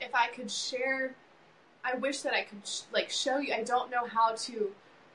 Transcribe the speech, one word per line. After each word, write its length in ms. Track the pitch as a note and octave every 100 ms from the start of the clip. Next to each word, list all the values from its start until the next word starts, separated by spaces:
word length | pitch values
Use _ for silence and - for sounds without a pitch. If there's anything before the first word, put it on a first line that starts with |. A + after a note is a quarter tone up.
if 120 | B3
I 140 | B3 A#3+
could 240 | A#3+ G#3
share, 640 | - - B3+ C4 C4+ C4 - - - - - - - B3+
I 100 | B3+
wish 260 | C#4+ C#4+
that 120 | C#4
I 80 | G#3+
could 220 | G3+ G3+ -
sh-, 140 | - -
like, 180 | G3 -
show 280 | - C4+ C4+
you, 160 | C4+
I 100 | A#3
don't 280 | A3 B3 -
know 140 | B3 A#3+
how 260 | A3 A3+ A3
to, 360 | - A3+ G3+ - - - -